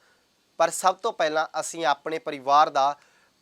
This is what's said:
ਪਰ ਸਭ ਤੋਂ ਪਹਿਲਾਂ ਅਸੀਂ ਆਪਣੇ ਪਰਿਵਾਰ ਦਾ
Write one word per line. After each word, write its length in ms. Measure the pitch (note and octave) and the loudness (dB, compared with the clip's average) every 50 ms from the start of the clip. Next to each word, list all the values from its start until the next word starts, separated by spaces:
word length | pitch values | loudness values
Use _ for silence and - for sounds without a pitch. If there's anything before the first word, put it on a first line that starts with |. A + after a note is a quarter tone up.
| _ _ _ _ _ _ _ _ _ _ _ | _ _ _ _ _ _ _ _ _ _ _
ਪਰ 120 | - E3 E3 | 0 0 0
ਸਭ 260 | E3 - - F#3 F#3 | 0 0 0 0 0
ਤੋਂ 180 | - - A3+ G#3 | 0 -6 -6 -2
ਪਹਿਲਾਂ 340 | - E3+ D#3 D3+ D#3 D#3+ - - D#3 | -2 -2 0 0 -2 -2 -2 -6 -8
ਅਸੀਂ 260 | D#3 - - E3 E3 | -8 -8 -8 -4 -2
ਆਪਣੇ 340 | D3+ C#3 - _ D#3 D#3+ D#3+ | -2 -2 -2 _ -8 -8 -6
ਪਰਿਵਾਰ 500 | - D#3 D3+ C#3 B2+ C3+ C#3 D3 D#3 D#3+ | -8 -8 -10 -8 0 4 4 4 4 4
ਦਾ 260 | D3 C#3 C3+ C#3 C#3+ - _ _ _ _ _ _ _ _ | 2 0 0 0 -2 -6 _ _ _ _ _ _ _ _